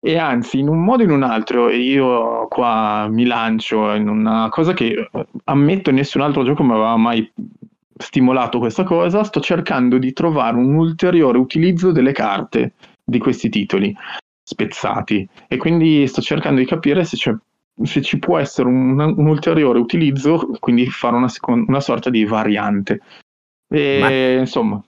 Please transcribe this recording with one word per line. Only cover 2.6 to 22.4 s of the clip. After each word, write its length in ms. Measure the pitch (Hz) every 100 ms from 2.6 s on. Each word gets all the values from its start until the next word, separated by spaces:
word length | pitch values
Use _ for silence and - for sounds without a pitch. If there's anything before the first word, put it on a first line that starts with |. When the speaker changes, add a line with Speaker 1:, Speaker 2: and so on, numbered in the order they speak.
| 120 110 110 107 107
Speaker 1:
mi 160 | 110 123
lancio 680 | 120 113 110 - 110 107
in 140 | 107 104
una 400 | 107 110 110 113
cosa 220 | - 165
che, 360 | 180 117 110 110
eh, 140 | - 117 -
ammetto 460 | - 139 143 190 185
nessun 320 | 131 139 -
altro 220 | 143 139
gioco 180 | 127 147
mi 100 | 131
aveva 240 | 110 110 113
mai 340 | 113 117 110 - - - - _ _ -
stimolato 600 | - - 127 131 120 123
questa 240 | 117 110
cosa, 400 | 185 170 175 190
sto 160 | 208 156
cercando 580 | 139 165 - 143 123 127
di 140 | 131
trovare 440 | 139 165 151 117 120
un 180 | 127
ulteriore 640 | 151 165 160 180 175 143 120
utilizzo 560 | 127 160 170 170 180
delle 200 | 156 127
carte 600 | 139 107 98 - - 123 _ - _
di 140 | - 120
questi 300 | 113 123 117
titoli 440 | 107 101 98 101 101 - - _ _
spezzati, 840 | - - - - 98 104 - 110 95 _ _
e 80 | 127
quindi 480 | 165 170 160 151 139
sto 160 | 135
cercando 380 | 120 151 151 139
di 60 | 127
capire 380 | 165 147 147
se 120 | 165 -
c'è, 180 | - 110 _ _ _ -
se 180 | 151 151
ci 180 | 139 -
può 200 | - 170
essere 300 | 143 - 123
un, 300 | 127 131 131
un 280 | 151 214 151
ulteriore 520 | 151 156 160 143 123
utilizzo, 720 | 117 170 156 139 135 160 - 110
quindi 260 | - 120 123
fare 300 | - 120 120
una 120 | 123
secon-, 360 | - - 120 113
una 120 | 135
sorta 280 | 135 117 127
di 140 | 117
variante. 760 | 107 110